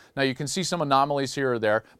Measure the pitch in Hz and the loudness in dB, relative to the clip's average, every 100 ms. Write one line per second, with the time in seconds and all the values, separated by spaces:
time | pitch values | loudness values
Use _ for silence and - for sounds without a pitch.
0 | - - 135 127 143 196 170 175 147 135 | -14 -2 -2 -2 -6 -4 -4 -4 2 2
1 | 143 143 135 - 131 120 107 110 - | 2 0 -2 -2 -2 2 2 2 -2